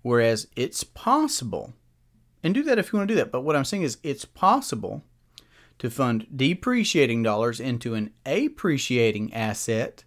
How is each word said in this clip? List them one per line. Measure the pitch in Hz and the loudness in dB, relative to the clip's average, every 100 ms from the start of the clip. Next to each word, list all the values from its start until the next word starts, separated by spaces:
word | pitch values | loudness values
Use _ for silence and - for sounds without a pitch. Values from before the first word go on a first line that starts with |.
Whereas | 123 120 113 110 - - | 2 4 4 2 -4 -6
it's | 123 - | -6 -6
possible, | - - - 285 302 - 120 90 - - _ _ _ _ _ _ | -10 -6 0 2 2 -2 -6 -6 -8 -18 _ _ _ _ _ _
and | 160 | 0
do | 220 | 0
that | 302 226 | 2 0
if | - | 2
you | 214 | 0
want | 196 | 2
to | |
do | 214 | 2
that, | 117 | 0
but | 127 | -2
what | 143 151 | 0 0
I'm | |
saying | 135 202 | 0 -2
is | 156 113 | -4 -4
it's | 156 139 | -6 -6
possible | - - 190 262 269 120 95 147 _ _ _ - _ _ _ _ | -10 0 2 2 0 -6 -6 -10 _ _ _ -20 _ _ _ _
to | 120 | -8
fund | 120 127 113 - | 0 0 0 -4
depreciating | 135 135 180 - 247 208 175 135 117 | 0 2 2 0 0 2 4 4 2
dollars | 113 107 117 117 | 0 2 0 -2
into | 127 117 120 | -6 -4 -4
an | 110 107 _ | -4 -4 _
appreciating | 135 170 294 - 190 139 - 123 113 107 107 | -2 0 0 -2 0 0 0 2 2 2 -6
asset | 113 110 104 - 110 135 - | -4 -4 -4 -2 -2 -2 -8